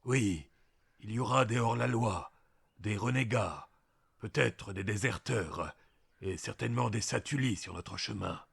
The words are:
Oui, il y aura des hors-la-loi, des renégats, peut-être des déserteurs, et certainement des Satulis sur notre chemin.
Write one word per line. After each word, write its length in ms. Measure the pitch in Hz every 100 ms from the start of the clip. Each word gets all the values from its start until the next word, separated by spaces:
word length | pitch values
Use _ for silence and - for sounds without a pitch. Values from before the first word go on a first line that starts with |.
Oui, 460 | 123 131 104 85 73 _ _ _ _ _
il 120 | 104
y 60 | 113
aura 260 | 123 131
des 140 | 120 120
hors-la-loi, 720 | 117 120 123 117 117 92 - _ _ _ _ -
des 180 | 107 104
renégats, 720 | 123 131 120 120 92 - - _ _ _ _ _
peut-être 540 | 110 - 123 - -
des 120 | 95
déserteurs, 880 | 98 107 131 95 - 120 82 - 85 - - _ _ _
et 160 | 95 95
certainement 540 | - - 117 120 120
des 100 | 110
Satulis 560 | - 120 - 143 131 95
sur 180 | -
notre 220 | 87 - 95
chemin. 460 | - 104 90 85 -